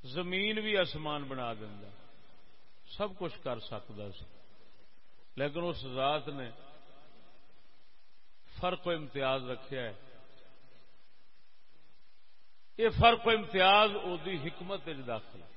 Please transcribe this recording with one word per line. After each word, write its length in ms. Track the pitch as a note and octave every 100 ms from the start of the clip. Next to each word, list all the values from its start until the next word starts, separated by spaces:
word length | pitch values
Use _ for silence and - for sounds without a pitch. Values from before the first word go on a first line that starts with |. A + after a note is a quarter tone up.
زمین 520 | C3 C#3+ F3+ F#3 G#3 G#3+
بھی 220 | G#3+ G3+
آسمان 460 | F3 D3+ D3+ D3
بنا 300 | C#3 C3 A#2+
دیندا، 360 | A2 G#2+ G2+ G2+ - - - - - - - - - - -
سب 120 | G3+ F#3
کچھ 180 | F3 -
کر 160 | C3+ A#2+
سکدا 520 | - G#2+ - G#2 G#2
سی، 140 | F#2+ - - - - - - - - - - - -
لیکن 260 | C#3+ D3+
اس 160 | F3 E3 C3 B2+
ذات 320 | C3+ D3+ C#3
نے 220 | C#3 B2 - - - - - - - - - - - - - - - - - - - - -
فرق 280 | F3+ F3 F3
و 40 |
امتیاز 580 | E3+ D3 C3 C3+ C3+ B2
رکھیا 320 | B2+ - C3+
ہے۔ 120 | A#2 G2 - - - - - - - - - - - - - - - - - - - - - - - - - - - -
یہ 120 | A3 -
فرق 280 | A#3 A#3 A#3
و 20 |
امتیاز 600 | A3 F#3+ F#3+ F#3 G3+ G#3+ G3+
او 220 | F3 F3
دی 180 | D#3 F3+
حکمت 440 | D3 - F3 G3 D#3+
وچ 200 | C#3+ B2
داخل 340 | A2+ - F#2+
ہے۔ 80 | -